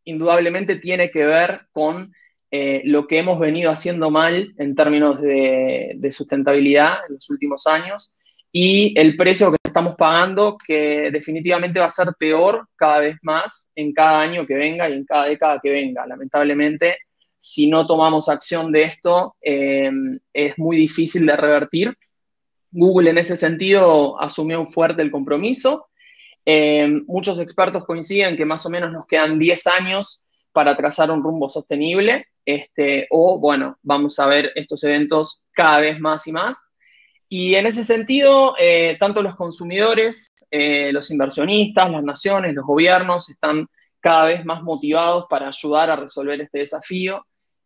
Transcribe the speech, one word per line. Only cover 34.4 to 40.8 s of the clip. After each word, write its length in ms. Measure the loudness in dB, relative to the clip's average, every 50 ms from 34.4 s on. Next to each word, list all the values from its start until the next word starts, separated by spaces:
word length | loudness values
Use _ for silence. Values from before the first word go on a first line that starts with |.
| 0 -2 -6
estos 280 | -8 -10 -10 -10 -4 -2
eventos 580 | -2 0 0 0 0 0 -2 -2 -2 -8 _ _ _ -2
cada 280 | 2 4 4 6 4
vez 200 | 4 2 -2 -2
más 260 | -2 -4 -4 -4 -6
y 60 | -8 -6
más. 380 | -4 -4 -4 -6 -8 -16 _ _ _ _ _ _ _ _ _ _ _ _ -10
Y 280 | -8 -4 0 2 2
en 100 | 2 2
ese 180 | 0 -2 -2 0
sentido, 680 | 0 0 0 0 0 0 4 6 6 6 6 4 2 2 2
eh, 380 | 4 4 4 4 2 0 0 0
tanto 240 | 0 0 0 0 -2
los 140 | -4 -4
consumidores, 920 | -6 -10 -10 -8 -12 -12 -6 -2 0 0 2 2 2 0 0 -2 -8 -14 -16 _ -20 -16 -6
eh, 400 | -4 -2 0 0 0 0